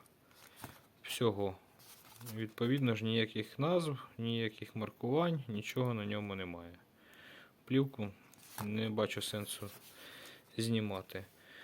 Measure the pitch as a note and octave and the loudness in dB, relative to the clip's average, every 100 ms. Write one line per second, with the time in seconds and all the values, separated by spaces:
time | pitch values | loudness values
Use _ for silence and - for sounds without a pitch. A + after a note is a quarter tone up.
0 | - - - - - - - - - - | -14 -20 -20 -20 -20 -16 -16 -16 -20 -18
1 | - - A#2 G2+ G2 F#2 - - - - | -8 2 2 4 -2 -4 -16 -20 -20 -20
2 | - - A2+ A2 A2 - A#2+ C#3 B2+ A2 | -20 -16 -10 -6 -6 0 2 4 4 4
3 | A2 A2+ A2 A2 G#2+ - D3 F3+ D#3 C3+ | 4 4 2 0 -4 0 4 4 2 -4
4 | - - A#2 A#2 A2+ - G#2 A2 G#2 - | -8 -4 -2 0 0 -4 -8 -4 -4 -2
5 | A#2+ C#3+ E3+ D#3+ A#2+ G#2 - C3 B2+ A2+ | 2 4 4 2 -2 -4 -2 0 2 0
6 | G#2 G#2 G#2 G2 F2+ E2+ E2+ F2 - - | 0 -2 -2 -4 -4 -6 -10 -16 -20 -20
7 | - - - - - - - C3 C#3 - | -20 -20 -20 -20 -20 -20 2 4 4 0
8 | G#2 - - - - - G#2 G#2+ A2 G#2+ | -6 -6 -20 -20 -14 -6 -2 0 2 4
9 | G#2 - - G#2+ G#2 - G2+ - - - | 2 2 -2 -4 -4 -6 -10 -12 -18 -18
10 | - - - - - - A2+ A2+ G#2+ F#2+ | -16 -16 -16 -18 -8 -2 2 2 2 -2
11 | - F#2+ F#2+ - - - | -4 -10 -10 -18 -20 -20